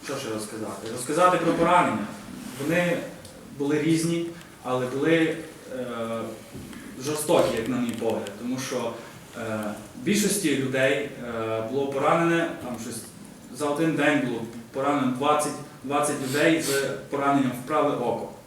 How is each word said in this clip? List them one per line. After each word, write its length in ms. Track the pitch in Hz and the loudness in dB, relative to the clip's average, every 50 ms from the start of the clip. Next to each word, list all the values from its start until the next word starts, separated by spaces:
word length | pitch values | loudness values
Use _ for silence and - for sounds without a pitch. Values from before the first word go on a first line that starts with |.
| - | -8
що 120 | - 139 | -6 -6
ще 120 | 131 127 113 110 | -6 -4 -4 -4
розказати? 540 | 110 107 - 113 110 107 104 98 - - 113 | -4 -4 -6 -8 -8 -6 -6 -6 -8 -8 -8
Розказати 440 | 117 123 - - 151 165 180 180 180 165 - | -6 -6 -4 0 4 6 6 6 6 6 4
про 80 | - | 2
поранення. 540 | - - 170 170 - - - - 110 107 104 - - - - - - - - - - 131 139 | 4 4 6 6 6 6 6 4 2 -2 -4 -4 -8 -12 -12 -14 -12 -12 -12 -12 -8 -4 0
Вони 320 | 151 165 180 175 175 165 - - - - - - - - - - - - 131 | 2 2 4 4 2 2 0 -2 -8 -12 -14 -16 -18 -18 -18 -16 -16 -6 -2
були 240 | 143 143 151 151 | 0 2 2 2
різні, 440 | 147 165 165 160 165 170 170 170 170 - - - - - - - | 4 4 4 4 4 2 0 0 -2 -4 -8 -12 -16 -18 -20 -12
але 240 | - 123 127 127 127 | -4 -2 0 0 0
були, 500 | 123 131 135 143 160 165 165 160 156 - - - - - - - - 127 127 | 0 0 0 4 4 6 6 4 2 0 -4 -8 -14 -14 -16 -14 -10 -8 -8
е, 60 | 123 120 117 117 113 113 113 113 110 113 110 - - - - - - - - - - - 104 113 131 | -6 -6 -6 -6 -4 -4 -4 -4 -4 -6 -8 -12 -14 -14 -14 -14 -12 -12 -12 -14 -14 -12 -12 -8 -4
жорстокі, 520 | 147 151 151 - - 170 - - 127 120 | -4 -2 -2 2 4 4 6 6 4 2
як 120 | - 113 127 | 0 -2 -2
на 80 | 123 | 0
мій 140 | 120 120 117 110 - | 0 0 -2 -2 -2
погляд, 300 | 117 113 107 104 - - - - | 0 0 0 0 -4 -6 -8 -8
тому 160 | 117 123 131 127 - - | -6 -4 -4 -4 -4 -4
що, 240 | 131 123 117 - - - - - - - - - - - | -4 -2 -4 -4 -6 -8 -12 -14 -16 -18 -18 -16 -12 -8
е, 200 | 113 110 110 107 107 104 107 - - - - - | -6 -4 -4 -4 -4 -4 -6 -8 -12 -14 -14 -4
більшості 540 | 127 165 214 - - - - - - 151 135 | 0 2 4 4 4 4 2 2 2 2 2
людей, 360 | 127 127 123 127 135 131 135 147 | 2 0 0 2 2 4 4 2
е, 680 | 147 - - - - 120 120 117 113 113 110 110 110 110 113 | 2 -2 -6 -8 -10 -8 -8 -4 -4 -2 -2 -2 -2 -2 -2
було 160 | 127 139 139 | -2 -2 -2
поранене, 640 | - - 139 147 151 160 170 170 170 170 165 170 - - - 127 | 0 -2 2 2 4 4 4 4 4 4 2 2 0 -4 -8 -8
там 120 | 123 117 110 | -10 -8 -8
щось 140 | 113 123 127 - - - - - - - - - - - 135 - | -8 -8 -8 -10 -12 -12 -16 -16 -18 -18 -18 -18 -16 -16 -8 -4
за 80 | 151 | -2
один 300 | 143 143 147 165 160 147 | -2 2 2 2 2 2
день 240 | 135 147 147 147 135 123 | 4 4 4 4 4 2
було 140 | 120 117 113 110 - - - - - | 0 -2 -4 -6 -8 -10 -14 -16 -8
поранено 400 | - 135 135 143 143 139 127 127 123 123 | -4 -2 0 2 2 2 2 0 0 2
двадцять, 340 | 143 147 147 151 151 147 - - - - - - - | 2 4 4 4 2 -2 -4 -6 -12 -14 -16 -12 -8
двадцять 320 | 131 143 147 147 143 147 - 131 127 | -2 0 2 2 2 0 0 -2 -2
людей 340 | 131 147 160 165 165 - | 2 4 6 6 6 6
з 100 | - 135 139 139 135 135 139 - - - | 4 2 2 2 2 0 -2 -6 -6 -4
пораненням 420 | - 143 139 143 139 139 127 123 117 - - | -2 0 2 4 4 6 4 2 0 -2 -4
в 20 | - | 0
праве 220 | 156 156 143 139 | 2 4 4 4
око. 380 | 127 120 120 117 101 - - - - - - | 2 2 0 0 0 -2 -4 -8 -10 -16 -18